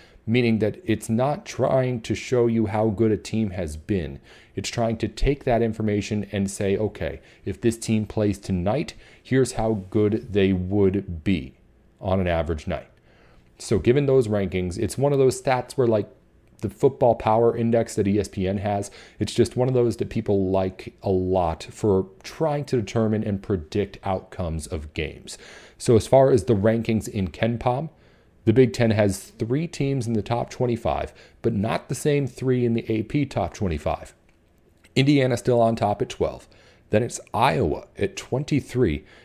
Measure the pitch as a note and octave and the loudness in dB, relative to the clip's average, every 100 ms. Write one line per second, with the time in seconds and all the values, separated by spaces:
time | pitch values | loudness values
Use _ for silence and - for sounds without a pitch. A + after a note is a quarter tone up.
0 | - - - A#2+ A#2+ A2 G#2+ - - G#2+ | -20 -12 -2 0 2 2 0 -2 -4 -4
1 | - A2+ C3+ D3 - - A#2+ C3 B2+ B2 | -2 0 0 -2 -8 -4 0 2 0 -2
2 | - G#2+ - B2 A#2 A2+ G#2+ G#2+ A2+ G2 | -4 -6 -2 2 2 2 0 2 0 2
3 | A2+ G#2 - A2 A2 F2+ E2+ D2+ - G2+ | 2 2 -2 -2 -2 -4 -6 -8 -4 -2
4 | C#2+ C#2 - - - - - - A2+ A2+ | -2 -8 -16 -20 -14 -10 -8 -2 -2 -2
5 | - - - C#3+ - A2+ A2+ G#2+ G#2+ G#2 | -4 0 0 0 0 2 0 0 0 0
6 | G2+ G#2+ G2 G2+ G2 - G2+ G2 G#2+ - | 0 -4 -4 -4 -4 -2 0 0 -2 -4
7 | D#2 C#2 - - - F#2 A#2 A2+ - A2 | -8 -8 -14 -14 -10 -2 0 0 0 -2
8 | G#2+ - G#2 G2 - F#2 F#2 C3+ - - | -2 -2 -2 -2 -4 -2 -2 -2 -4 -12
9 | - - - C3 B2 - A2+ A2 F#2+ G#2+ | -20 -20 -2 0 2 0 -2 -2 -2 0
10 | G#2 A2 - G2 F#2+ F#2+ F2+ G2+ G2 G2 | 2 0 -2 2 4 2 0 2 2 2
11 | F#2+ E2 G2+ F2+ C2 - _ _ _ _ | -4 -4 -2 -2 -2 -14 _ _ _ _
12 | - F#2+ F2 E2 D#2 D2+ - D2 - _ | -2 0 0 0 -2 -4 -4 -8 -8 _
13 | _ _ _ _ _ - - G2+ A2 C3+ | _ _ _ _ _ -18 -4 0 2 2
14 | C#3 C3+ A2 G#2 F#2+ F#2 F2+ F2 G2+ - | 4 2 2 0 -2 -2 -4 -4 -4 -2
15 | C#3 C#3 C3 B2+ - B2+ B2 - A#2+ A2 | 0 4 2 2 0 -2 -2 0 2 2
16 | G2+ - _ _ _ - G#2 - C#3 - | 0 -10 _ _ _ -10 -8 0 0 2
17 | B2+ A2+ A2+ A2 A#2 A#2 A2+ A2+ A2+ - | 2 2 2 4 4 2 2 2 0 0
18 | G2+ G2+ F#2+ - F#2 G2+ G2+ G2+ G2+ - | 0 0 -2 -2 -2 -2 -2 -4 -6 -12
19 | - - G#2+ - A2 A#2+ C3 B2+ A#2+ A2 | -20 -6 -2 2 2 2 0 2 2 0
20 | G#2+ A#2 A2 G2+ F#2 F#2+ F#2+ - - - | -4 -4 0 0 2 0 0 -4 -14 -8
21 | G#2 F#2 F#2 F#2 E2+ E2 - - A2 F#2+ | -2 0 2 2 0 -2 -10 -2 2 4
22 | F#2 - - - D#3+ D3 C#3 B2+ G2+ A#2 | 2 -6 -16 -4 -2 -2 -2 -2 0 0
23 | A2 A2 A2 G2 - G2 D2+ G#2 F#2+ - | 2 0 0 -4 -2 -4 -2 -4 -4 -4
24 | G2 F#2+ - - F2 D#2+ - D#2+ D2 - | -4 -4 -4 -6 -4 -4 -6 -8 -8 -6
25 | D2 C2+ - - - - - - - A2+ | -8 -8 -16 -18 -20 -20 -20 -6 2 4
26 | - C3+ C3+ B2+ - G#2 G#2+ A2+ A2 A2 | 6 6 6 4 2 2 2 0 0 -2
27 | - G#2+ F#2 - A2+ A#2 B2 B2+ D#3+ - | -2 -4 -4 -2 -4 -2 -2 -2 -6 -12
28 | _ _ _ _ - A2+ B2+ - A#2 G#2+ | _ _ _ _ 2 6 4 4 2 4
29 | G#2 F#2+ - - A2+ C3+ E3 - C#3 C#3 | 2 0 -8 -10 -4 -2 -4 -4 -2 -2
30 | A2+ A2 G2+ A#2+ B2 - B2 A2+ E2 C#2+ | -2 -2 -2 -4 -4 -4 -2 0 -2 -2
31 | - - - _ A#2 G2+ G#2+ E3 - C3+ | -4 -10 -20 _ -2 0 0 -2 -4 -4
32 | D3+ C#3+ C3+ - C3 B2 A#2+ A2+ - A2 | 0 0 -2 -4 0 2 2 0 -2 -4
33 | G#2+ D3 C#3 - F2+ - G2 D#2 - D#2 | -2 -2 -2 -2 -4 -2 -4 -2 -2 -6
34 | - - _ _ _ _ _ _ _ - | -8 -20 _ _ _ _ _ _ _ 2
35 | C3+ C#3+ B2+ A#2+ - A#2+ A2+ A2+ G#2 G#2 | 4 4 4 0 2 4 4 2 0 0
36 | - - D#2 B1+ - - - _ _ G#2+ | -4 -4 -4 -4 -16 -20 -20 _ _ 0
37 | A#2 - - G#2 C3 D#3 F2+ - - - | 0 -4 -8 0 2 2 0 -2 -8 -6
38 | G2+ - - B2+ D3 C#3+ - B2 A2 D2 | -4 -4 -6 -6 -2 -2 -2 0 0 0
39 | - - | -6 -20